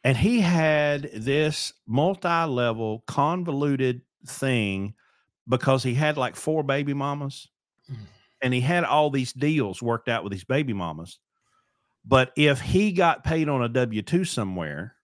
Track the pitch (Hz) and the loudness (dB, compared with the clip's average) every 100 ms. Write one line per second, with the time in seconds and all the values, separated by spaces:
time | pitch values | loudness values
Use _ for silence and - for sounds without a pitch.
0 | 135 127 180 240 180 175 156 151 147 147 | 4 4 4 4 4 4 4 4 2 0
1 | 143 107 110 143 156 151 - - - 117 | -4 -8 -2 0 0 -2 -8 -12 -2 0
2 | 165 196 175 165 165 123 120 113 113 110 | 0 0 0 0 0 0 0 0 -4 -6
3 | - - 143 180 175 139 147 139 131 123 | -6 0 0 0 -4 -2 0 0 0 -2
4 | - _ - - 135 123 104 95 101 - | -8 _ -16 -6 0 0 0 -2 -4 -10
5 | _ _ _ _ - 123 - 135 127 123 | _ _ _ _ -2 0 2 0 0 0
6 | 151 143 123 - - 160 139 139 143 143 | 0 0 -4 -4 -4 -2 0 -2 -2 -4
7 | 139 143 139 - - _ _ _ _ 123 | -4 -4 -8 -10 -20 _ _ _ _ -16
8 | 104 _ _ _ 127 127 123 175 143 143 | -16 _ _ _ -2 0 2 0 2 2
9 | 151 139 127 131 143 156 107 92 117 117 | 2 0 -4 -2 0 2 0 -2 -2 -2
10 | - 113 92 95 90 135 143 101 85 78 | 0 -2 -2 -8 -2 -2 0 -4 -4 -8
11 | 87 - _ _ _ _ _ _ _ _ | -12 -18 _ _ _ _ _ _ _ _
12 | - 135 127 - 147 135 - 185 214 180 | 2 4 4 2 2 2 0 2 2 4
13 | 170 147 - 160 151 135 117 120 123 107 | 2 2 0 0 0 0 0 0 0 -2
14 | - 170 180 - 98 92 80 73 104 _ | 0 0 0 -2 -4 -4 -6 -8 -10 _